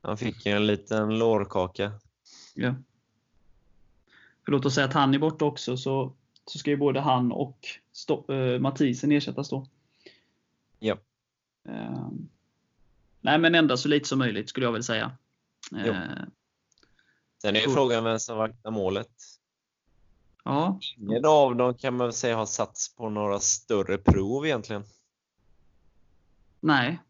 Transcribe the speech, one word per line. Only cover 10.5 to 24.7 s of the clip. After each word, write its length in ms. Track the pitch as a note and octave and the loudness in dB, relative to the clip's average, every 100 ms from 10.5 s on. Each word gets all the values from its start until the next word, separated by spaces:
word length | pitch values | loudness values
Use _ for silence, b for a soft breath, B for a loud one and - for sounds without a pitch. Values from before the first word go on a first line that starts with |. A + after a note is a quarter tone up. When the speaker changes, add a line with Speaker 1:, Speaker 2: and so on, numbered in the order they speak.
| _ _ _ | _ _ _
Speaker 1:
Ja. 180 | A2 G#2 _ _ _ _ _ _ - | -4 -4 _ _ _ _ _ _ -14
Speaker 2:
Ehm, 640 | A1+ A1+ B1+ G1+ - - _ _ _ _ _ _ _ _ _ | -10 -8 -8 -8 -10 -14 _ _ _ _ _ _ _ _ _
nej, 180 | - D#3 | 2 4
men 160 | E3 E3+ | 4 4
ändra 220 | D#3 B2+ | 4 2
så 100 | D#3 | 2
lite 200 | D3 D3 | 0 0
som 120 | C3+ | 0
möjligt, 300 | B2 G#2 - | 0 -2 -6
skulle 160 | - B2 | -2 -2
jag 80 | |
väl 100 | A2+ | -2
säga. 340 | A#2+ A2 A2+ B2+ _ _ _ _ - | -2 -4 -4 -10 _ _ _ _ -14
Speaker 1:
Jo. 60 | G#2 A2+ | -4 -4
Speaker 2:
Ehm, 360 | F#2+ E2 - - _ _ _ _ _ _ _ _ _ _ _ | -4 -6 -10 -12 _ _ _ _ _ _ _ _ _ _ _
Speaker 1:
Sen 140 | G#2 G2+ | 0 0
är 40 | |
ju 60 | A#2 | 2
Speaker 2:
så 80 | |
Speaker 1:
frågan 300 | C#3 C3 A2+ | 2 2 2
vem 160 | A2+ A2 | 0 -2
som 180 | - A2 | -4 -4
vaktar 340 | A2 A2+ A2 | -4 -4 -8
målet. 400 | A2 F#2 G2 - _ - - _ _ _ _ _ _ _ _ _ _ | -2 -2 -2 -6 _ -20 -20 _ _ _ _ _ _ _ _ _ _
Speaker 2:
Ja. 360 | - C#3 F3 F#3+ - A#2+ | -4 0 0 -2 -10 -12
Speaker 1:
Ingen 280 | G2+ A2+ D3+ | -4 2 6
av 300 | D3+ C3+ A#2+ | 6 6 4
dem 180 | B2 | 0
kan 240 | A#2+ C3 B2 | 0 -4 -2
man 100 | A#2+ | -2
väl 60 | |
säga 220 | A#2 B2 A2+ | -2 -2 0
har 100 | G#2+ | -2
satts 500 | - G#2+ - - - | -4 -6 -4 -10 -8
på 140 | A2 | -6
några 300 | G#2 G#2 G2+ | -2 -2 0
större 580 | - - - G#2+ F#2+ F#2+ | -2 -4 0 0 0 2
prov 480 | - F#2+ G2 C3+ D#3 | 4 4 2 -2 -2
egentligen. 380 | B2+ G#2 | -4 -4